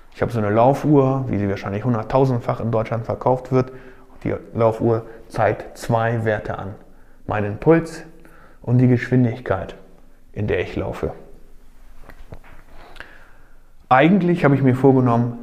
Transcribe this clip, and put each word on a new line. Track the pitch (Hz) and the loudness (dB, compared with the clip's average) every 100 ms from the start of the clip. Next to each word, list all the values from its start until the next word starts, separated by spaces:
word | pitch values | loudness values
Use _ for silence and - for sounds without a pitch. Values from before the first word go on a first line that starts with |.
| - | -20
Ich | - | -6
habe | - | -4
so | 117 | -2
eine | 104 | 0
Laufuhr, | 110 120 139 143 147 131 135 123 | 4 4 4 4 4 4 0 -2
wie | 104 | -2
sie | 101 | -2
wahrscheinlich | 98 - 101 | -4 -6 -4
hunderttausendfach | 123 117 110 135 135 120 - 123 | -2 -2 0 2 2 0 -2 -4
in | 113 | -2
Deutschland | 113 110 113 - | -2 -2 -4 -6
verkauft | 107 127 127 - | -4 -2 -2 0
wird. | 131 123 - - - - - | 0 0 -6 -20 -20 -20 -10
Die | 110 104 - | -8 -8 -6
Laufuhr | 110 113 110 113 113 - - - | 0 0 2 0 0 -4 -16 -10
zeigt | - 104 107 - - | -2 0 -2 -8 -10
zwei | - 117 113 117 110 | -2 0 0 -2 -2
Werte | 107 107 98 | -4 -6 -10
an. | 95 104 - - - - - | -10 -14 -18 -20 -20 -16 -8
Meinen | 107 104 104 | -4 -4 0
Puls | 151 165 165 - - - - - - - | 2 4 2 -10 -18 -20 -20 -20 -20 -12
und | - 123 | -2 2
die | 127 | 4
Geschwindigkeit, | 120 - 127 120 - - 95 85 - - - - - - | 2 2 2 2 -2 -4 -4 -6 -14 -20 -20 -20 -20 -16
in | - 104 | -8 -2
der | 92 | -2
ich | - - | -4 -6
laufe. | 92 - 78 - - - - - - - - - - - - - - - - - - - - - - - - - - - - | -8 -6 -8 -8 -16 -20 -20 -20 -20 -20 -20 -20 -18 -18 -18 -18 -18 -20 -20 -20 -18 -20 -20 -20 -20 -20 -20 -20 -20 -14 2
Eigentlich | 127 156 196 175 175 | 4 6 4 2 2
habe | 147 | 2
ich | 135 | 4
mir | 131 | 2
vorgenommen, | 123 139 131 123 117 120 - | 4 4 4 4 2 0 -4